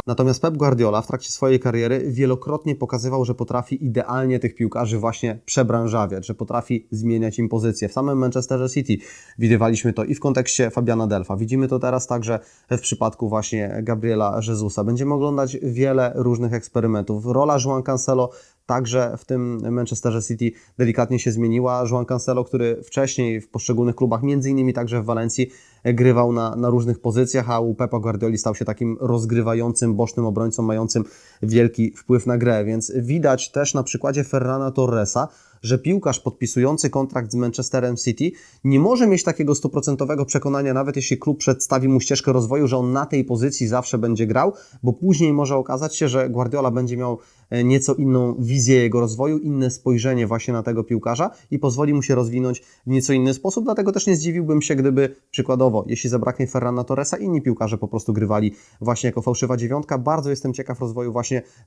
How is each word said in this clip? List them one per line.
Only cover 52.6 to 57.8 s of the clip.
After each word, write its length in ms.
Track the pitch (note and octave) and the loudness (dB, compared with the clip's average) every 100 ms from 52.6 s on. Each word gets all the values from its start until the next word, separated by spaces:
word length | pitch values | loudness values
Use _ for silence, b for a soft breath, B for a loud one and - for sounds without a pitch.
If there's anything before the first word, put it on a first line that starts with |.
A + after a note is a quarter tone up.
| b b B2 | b b -2
w 40 | |
nieco 220 | C3 C3 | 0 2
inny 220 | C3+ C3 | 2 2
sposób. 300 | C3 F#3+ A#3+ | 0 -2 -2
Dlatego 280 | A3+ G#3+ G3 | -2 0 0
też 140 | G3 G3+ | 0 2
nie 100 | E3+ | 2
zdziwiłbym 460 | D#3+ E3+ D#3 D3+ | 0 -2 2 0
się, 140 | D3 C#3 | 2 2
gdyby 400 | C3+ C3+ C3+ - _ | 2 4 0 -2 _
przykładowo, 540 | - - B2+ C3 G#2+ - | -4 0 4 4 2 -2
jeśli 240 | A#2 B2 | -4 -2
zabraknie 360 | A#2+ A2 B2+ C3 | 0 -2 -2 -2
Ferrana 380 | B2+ B2 B2 | 0 -2 -2
Torresa, 320 | B2 C3+ C#3+ - | -2 -2 -2 -4
inni 260 | G3+ D#3+ | -2 0
piłkarze 360 | B2+ A2 A2 | 0 0 -2
po 100 | G#2+ | -2